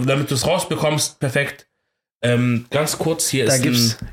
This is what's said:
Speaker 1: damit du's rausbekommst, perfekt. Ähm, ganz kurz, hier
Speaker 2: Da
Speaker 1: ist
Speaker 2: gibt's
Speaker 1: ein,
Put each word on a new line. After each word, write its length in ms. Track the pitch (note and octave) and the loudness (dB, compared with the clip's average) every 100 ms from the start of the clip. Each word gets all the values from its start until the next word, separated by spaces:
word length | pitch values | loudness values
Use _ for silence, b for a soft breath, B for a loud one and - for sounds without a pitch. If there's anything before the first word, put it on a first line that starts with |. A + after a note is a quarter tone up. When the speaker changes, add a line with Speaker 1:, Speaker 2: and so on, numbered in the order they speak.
| B2+ | 0
Speaker 1:
damit 240 | C#3 C#3 | 0 0
du's 160 | C3 D3 | 0 0
rausbekommst, 760 | F3+ - D#3 D#3 D3+ - - | 0 -2 -2 0 0 -2 -4
perfekt. 480 | C#3 C#3+ C#3 - - _ _ _ _ - | -2 -2 -2 -6 -20 _ _ _ _ -4
Ähm, 420 | A#2+ A#2+ B2 A#2 A#2+ | 0 2 2 0 -2
ganz 260 | C#3 D#3 - | -2 -2 -2
kurz, 320 | D#3+ E3 - | -2 -2 0
hier 160 | C3+ | 0
Speaker 2:
Da 100 | A#2 C3+ | 2 2
Speaker 1:
ist 60 | |
Speaker 2:
gibt's 360 | A#2+ A#2+ A#2 A2+ | 2 2 0 -2
Speaker 1:
ein, 80 | - | -8